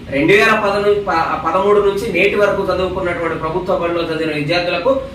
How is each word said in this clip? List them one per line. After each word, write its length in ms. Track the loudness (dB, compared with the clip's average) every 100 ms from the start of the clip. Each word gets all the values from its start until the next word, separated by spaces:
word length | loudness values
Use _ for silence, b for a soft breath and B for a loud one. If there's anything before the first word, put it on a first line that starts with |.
| -4
రెండు 240 | 0 4
వేల 280 | 4 4 2 0
పదమూడు 400 | 0 2 0 0
ప-, 320 | -2 -2 -2 -2
పదమూడు 340 | 0 4 4
నుంచి 340 | 2 0 -2
నేటి 220 | 0 2 2
వరకు 280 | 0 0
చదువుకున్నటువంటి 720 | 0 -2 -2 -2 -4 -4 -4 -4
ప్రభుత్వ 420 | -4 -4 -2 -2
బడిలో 240 | 0 -2
చదివిన 340 | -2 -4 -4 -4
విద్యార్థులకు 680 | -2 -2 -2 -2 0 0 -4